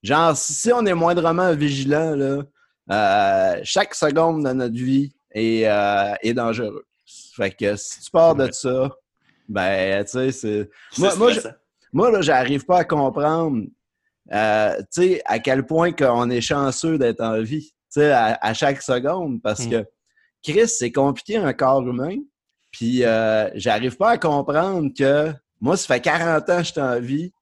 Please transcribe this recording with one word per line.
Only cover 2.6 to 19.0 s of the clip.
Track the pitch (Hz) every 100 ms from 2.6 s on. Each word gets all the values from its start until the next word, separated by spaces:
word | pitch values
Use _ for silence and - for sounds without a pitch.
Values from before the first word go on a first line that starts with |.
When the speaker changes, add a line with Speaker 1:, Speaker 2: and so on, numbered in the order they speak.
| _ _ -
Speaker 1:
euh, | 98 104 101 98 95 95 87
chaque | - 190 202 -
seconde | 156 147 165 160 139
de |
notre | 131 123 117
vie | 127 135 139 _ _
est, | 107 113 113 110
euh, | 104 101 101 101 104
est | 110
dangereux. | 120 117 113 110 104 - _ _ - - -
Fait | 98
que | - 101 104
si | - -
tu | -
pars | 170 165 156
de | 131
Speaker 2:
Ouais. |
Speaker 1:
ça, | - 131 127 135 - _ _ _ _ -
ben, | 101 92 98 95 98 101
tu |
sais, | 127 131
c'est | 131 110 104 101 _ -
Speaker 3:
C'est | -
Speaker 1:
moi, | 185 180
moi, | 233
je, | 214
Speaker 3:
stressant. | - - _ _ _
Speaker 1:
moi, | 147 233
là, | 220
j'arrive | 156 135 127 143 -
pas | 180
à | 165
comprendre, | 156 135 135 147 160 165 123 98 _ _ _ _ _ _
euh, | 104 110 107 107 -
tu | 98 -
sais, | 180 180 -
à | 113
quel | 127 131 135
point | 160 175
qu'on | - 135 120 120
est | 123
chanceux | 117 147 139 127 165 160
d'être | 123 110
en | 113 110
vie, | 110 151 151 _ _
tu | -
sais, | 147
à, | 131 110 110
à | 107
chaque | 113 147 139
seconde, | - 123